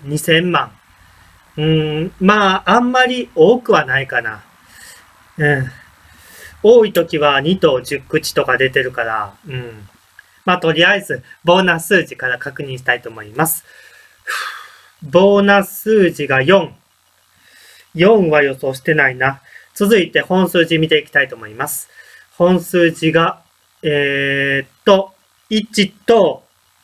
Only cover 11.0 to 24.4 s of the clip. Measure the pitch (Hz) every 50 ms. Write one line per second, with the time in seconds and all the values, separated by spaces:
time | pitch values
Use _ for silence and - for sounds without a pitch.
11 | 196 - 135 131 - - - _ - 170 180 190 190 180 170 160 - - 208 175
12 | - - - - 127 127 123 - - 139 131 - 143 135 131 127 127 - 123 120
13 | - 117 113 110 107 104 110 139 160 156 - - - _ - - - - - -
14 | - _ _ _ _ - - - - - - - - - - - _ _ _ _
15 | 160 139 139 175 196 202 202 202 202 202 202 202 196 - - - - 214 220 208
16 | 185 170 - - 147 135 135 131 131 156 190 196 165 - - _ _ _ _ _
17 | _ _ _ _ _ _ _ _ _ _ _ _ - - - _ _ _ - 160
18 | 175 208 226 208 180 160 151 147 143 139 131 - 147 135 131 - - 165 156 151
19 | 139 131 127 127 131 135 135 - _ _ - - - _ - - 208 196 233 196
20 | 170 - - 147 - - 185 190 180 175 - 175 165 165 165 156 160 156 156 151
21 | 143 - - 143 135 131 123 113 107 107 107 120 143 151 - - - _ _ -
22 | - - - - _ _ _ - 175 180 185 170 175 - - 175 170 165 165 -
23 | 160 160 156 165 170 - - - _ _ _ _ _ _ _ _ - 156 147 143
24 | 143 139 139 139 139 139 139 139